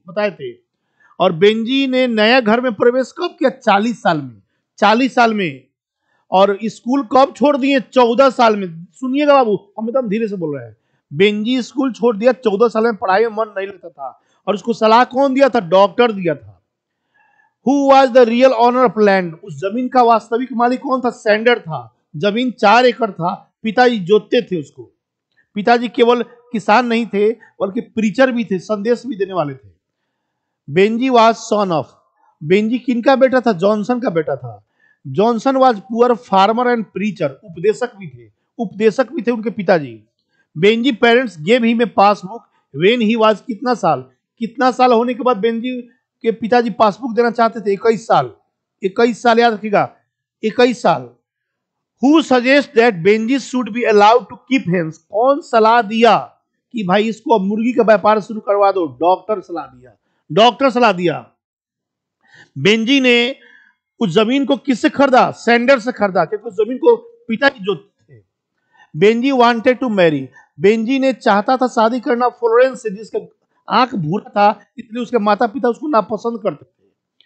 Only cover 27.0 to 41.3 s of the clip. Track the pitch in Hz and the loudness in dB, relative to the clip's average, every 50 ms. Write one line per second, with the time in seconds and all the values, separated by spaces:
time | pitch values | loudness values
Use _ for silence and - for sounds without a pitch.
27 | 233 196 - 202 208 214 233 - _ _ _ - - 196 190 240 - - - 220 | -4 -4 -2 -2 0 0 -2 -4 _ _ _ -8 -8 -6 -6 -8 -10 -8 -6 -4
28 | 208 220 170 - 262 254 240 240 226 165 196 180 - - 214 202 202 226 240 226 | -4 -2 0 2 2 2 0 -2 -4 -6 -6 -8 -6 -6 -6 -4 -2 -2 -4 -4
29 | 233 240 285 185 196 190 190 180 151 143 135 131 _ 98 87 _ _ _ _ _ | -4 -8 -8 -8 -8 -6 -4 -4 -4 -4 -6 -12 _ -20 _ _ _ _ _ _
30 | _ _ _ _ _ _ _ _ _ _ _ _ _ - 139 175 196 214 226 233 | _ _ _ _ _ _ _ _ _ _ _ _ _ -4 0 0 2 2 0 -2
31 | 254 262 254 233 220 226 226 - - - 220 208 208 190 170 151 123 - _ _ | 0 2 2 4 4 4 2 0 -4 -4 -2 -2 0 0 -2 -4 -4 -6 _ _
32 | _ _ _ _ _ _ _ - 160 147 180 202 214 220 240 240 - - 247 240 | _ _ _ _ _ _ _ -10 -2 0 0 2 2 0 -2 -4 -4 -4 -4 -2
33 | 214 302 269 247 269 262 240 254 247 254 220 160 175 202 220 214 208 - 247 247 | 2 2 2 4 4 2 2 2 0 0 -2 0 0 0 0 0 -2 -4 -4 -4
34 | 226 254 175 165 156 165 147 127 - 120 110 101 _ _ _ _ _ _ _ _ | -4 -4 -2 -2 -4 -4 -6 -8 -10 -14 -18 -18 _ _ _ _ _ _ _ _
35 | - 139 131 143 202 233 240 220 - 269 269 262 262 262 240 196 175 - 226 220 | -16 -8 -2 0 0 0 0 -2 -2 -2 0 2 2 2 2 0 -6 -6 -2 0
36 | 240 247 247 - - - 196 190 190 208 226 233 247 247 240 233 220 - - 185 | 0 0 0 -2 -4 0 2 2 4 4 2 0 0 0 -2 -2 -4 -6 -8 -6
37 | 196 214 180 - 175 139 135 - - 208 165 175 170 214 208 202 247 240 226 202 | -6 -6 -6 -4 -6 -6 -6 -10 -20 -20 -12 -4 -2 -2 -2 -2 -4 -10 -10 -12
38 | 196 156 123 120 120 107 _ _ _ _ _ - 233 185 - 190 214 220 - - | -20 -20 -20 -20 -20 -20 _ _ _ _ _ -10 -10 -8 -4 -2 0 0 0 0
39 | 254 - 269 339 202 233 247 226 208 226 180 214 196 165 196 165 143 127 113 110 | -2 -4 -6 -8 -4 -4 -4 -4 -6 -8 -8 -6 -2 0 0 0 -2 -6 -14 -18
40 | 104 _ _ _ _ _ _ _ _ _ - 151 165 202 226 226 233 277 254 190 | _ _ _ _ _ _ _ _ _ _ -6 0 2 2 2 2 0 -2 0 2
41 | 254 233 233 247 269 226 | 2 2 2 2 0 -2